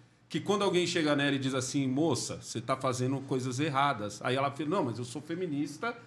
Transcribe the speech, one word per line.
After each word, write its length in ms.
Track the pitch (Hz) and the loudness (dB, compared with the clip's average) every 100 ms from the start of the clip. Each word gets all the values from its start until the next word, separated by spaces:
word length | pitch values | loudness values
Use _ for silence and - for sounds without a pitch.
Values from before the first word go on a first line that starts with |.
| - _ - | -20 _ -6
que 100 | 160 | -4
quando 220 | 156 202 | 0 2
alguém 240 | 202 175 175 | 4 4 2
chega 300 | 175 151 143 | 2 4 4
nela 180 | 143 | 4
e 40 | 139 | 2
diz 160 | 127 | 0
assim, 340 | 131 123 143 131 | 0 0 0 2
"Moça, 500 | 127 160 123 - 85 | 2 2 2 -2 -8
você 180 | - 120 | -8 -6
tá 160 | 120 131 | -4 -2
fazendo 420 | 135 123 127 139 | 0 0 0 0
coisas 360 | 135 135 127 123 | -2 -2 -2 -2
erradas." 600 | 156 135 143 120 104 - | 0 2 2 2 -4 -4
Aí 140 | 127 131 | 0 0
ela 140 | 139 | 0
fala, 180 | 123 151 | -2 -2
"Não, 160 | 196 | 0
mas 140 | 135 110 | 0 -2
eu 60 | 120 | -8
sou 140 | 151 | -10
feminista 720 | 147 170 180 143 151 - 233 240 | -8 -6 -4 -2 -4 -4 -6 -6